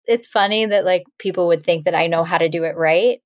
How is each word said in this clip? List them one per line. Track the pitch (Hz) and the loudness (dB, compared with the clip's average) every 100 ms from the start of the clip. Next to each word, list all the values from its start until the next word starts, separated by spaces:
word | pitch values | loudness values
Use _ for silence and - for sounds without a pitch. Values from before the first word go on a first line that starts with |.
It's | - 233 - | -2 -2 -2
funny | 220 202 214 220 | 0 0 0 0
that, | 208 | 0
like, | 185 180 - - | 2 0 -2 -10
people | 190 185 175 | -6 0 0
would | 165 | 0
think | 165 165 | 0 -2
that | 165 | 0
I | 160 165 | 0 0
know | 165 | 0
how | 170 175 | 0 0
to | 165 | 0
do | 165 | -2
it | 165 165 | -4 0
right. | 160 165 240 233 | 2 2 2 -2